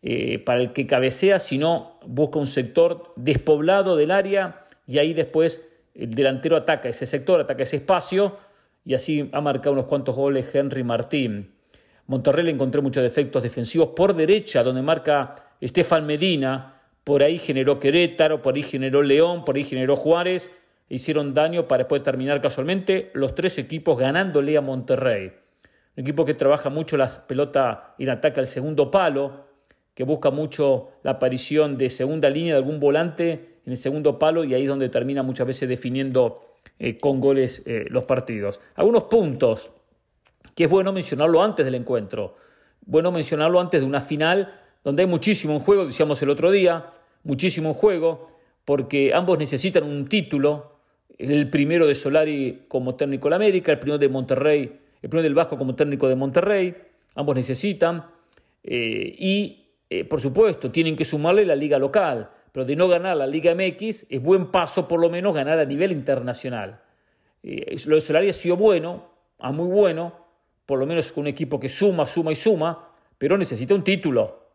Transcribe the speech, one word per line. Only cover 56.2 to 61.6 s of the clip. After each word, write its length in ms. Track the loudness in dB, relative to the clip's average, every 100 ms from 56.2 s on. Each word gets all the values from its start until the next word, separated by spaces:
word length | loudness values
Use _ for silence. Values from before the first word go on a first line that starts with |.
| 0 0 2 0 0 -6 -20 _ _ -8
ambos 180 | -2
necesitan, 720 | -2 -2 -4 -4 0 0 0 -10 _ _ _ _ _
eh, 540 | -8 -4 -4 -4 -8 -6
y, 520 | -2 -2 -2 -8 _ _ _
eh, 140 | -6
por 160 | -4 -4
supuesto, 500 | -2 2 2 2 -4
tienen 240 | 0 0
que 100 | 0
sumarle 420 | -4 -2 2 4 4
la 100 |
liga 240 | 2